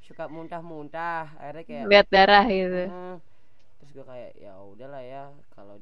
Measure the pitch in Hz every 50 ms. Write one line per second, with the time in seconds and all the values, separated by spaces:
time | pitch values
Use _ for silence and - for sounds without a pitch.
0 | - - 170 - 160 143 156 165 165 160 175 165 160 170 160 151 147 143 160 165
1 | 170 170 170 165 160 147 151 139 139 143 147 165 165 - 151 - 233 202 202 202
2 | - - 196 190 190 202 202 202 196 247 190 190 185 180 180 180 180 185 180 180
3 | 180 185 185 170 - - - - - - - - - - - - - 143 143 135
4 | 127 131 127 123 110 82 - - 90 101 95 95 101 98 101 104 127 139 143 135
5 | 123 123 135 139 139 139 143 143 - - - - 101 101 101 101